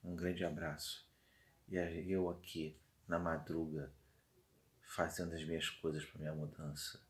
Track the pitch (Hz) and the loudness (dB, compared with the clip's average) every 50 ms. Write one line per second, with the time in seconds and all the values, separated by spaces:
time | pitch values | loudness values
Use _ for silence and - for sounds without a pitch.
0 | - 90 87 85 87 90 90 87 92 82 76 78 80 78 76 - - - - - | -4 -4 -2 2 2 2 2 4 2 0 2 0 -2 -2 -2 -2 -4 -6 -6 -8
1 | - - - _ _ - _ - - - - - _ - 95 92 87 85 82 82 | -10 -18 -20 _ _ -20 _ -20 -20 -20 -20 -20 _ -2 2 2 2 2 0 -2
2 | 95 92 95 95 90 87 87 87 - - - 82 78 78 78 - - _ _ _ | 0 2 4 4 4 4 2 -2 -6 -8 -4 -2 -2 -4 -4 -10 -20 _ _ _
3 | - - 85 85 87 82 82 78 73 - 82 82 82 78 78 76 71 69 - - | -2 2 2 4 4 4 2 2 0 0 0 0 0 0 0 -2 -4 -4 -8 -14
4 | - - _ - _ _ _ - _ _ _ - _ _ _ - - - - - | -20 -20 _ -20 _ _ _ -20 _ _ _ -20 _ _ _ -20 -16 -8 2 2
5 | 87 80 - - 90 85 82 82 78 78 82 80 - - - - - 80 76 78 | 2 2 4 0 -2 0 0 -2 0 0 0 2 2 0 -2 0 0 0 0 0
6 | 76 - - 76 76 76 78 78 76 73 - - 76 - 73 - - - - - | -4 -6 -8 -6 -4 -4 -2 -2 -2 -4 -4 -6 -6 -6 -4 -4 -6 -6 -8 -10
7 | - | -16